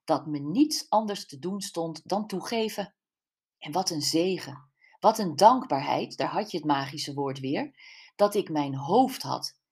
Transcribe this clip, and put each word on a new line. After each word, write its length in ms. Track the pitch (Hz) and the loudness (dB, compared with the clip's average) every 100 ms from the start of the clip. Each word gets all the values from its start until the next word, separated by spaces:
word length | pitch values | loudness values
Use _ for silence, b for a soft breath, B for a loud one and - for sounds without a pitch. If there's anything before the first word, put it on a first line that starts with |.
| - | -2
dat 200 | 151 160 | -2 0
me 140 | 147 | -6
niets 500 | 143 190 302 - - | 0 2 2 2 0
anders 380 | 208 220 196 - | 0 0 -4 -10
te 120 | 135 | -10
doen 220 | 165 202 | -6 -6
stond 480 | 196 - 165 160 - | -6 -6 -6 -6 -4
dan 180 | 196 214 | -4 -2
toegeven. 680 | 185 - 233 220 214 190 _ _ _ _ _ _ _ | -6 -4 -2 -2 -4 -10 _ _ _ _ _ _ _
En 140 | 147 | -6
wat 180 | 160 185 | -4 -2
een 120 | 160 | -2
zegen, 680 | 135 165 180 180 - - - _ b b | 0 2 2 0 -6 -14 -18 _ b b
wat 180 | 196 220 | 2 4
een 180 | 196 143 | 0 6
dankbaarheid, 840 | 208 254 - 139 143 135 - - | 8 8 2 -2 0 -2 -4 -4
daar 120 | 151 | -4
had 220 | 170 220 | -4 -4
je 60 | 175 | -4
het 80 | 151 | 0
magische 480 | 139 139 151 139 | 0 -2 -6 -8
woord 260 | 139 139 135 | -4 -6 -4
weer, 360 | 131 165 294 B B B B B | -4 -4 -6 B B B B B
dat 200 | 208 208 | 2 2
ik 140 | 185 | 0
mijn 260 | 151 143 135 | 0 0 -2
hoofd 460 | 139 208 262 - | 2 4 4 0
had. 380 | 135 127 - - _ | -6 -6 -6 -14 _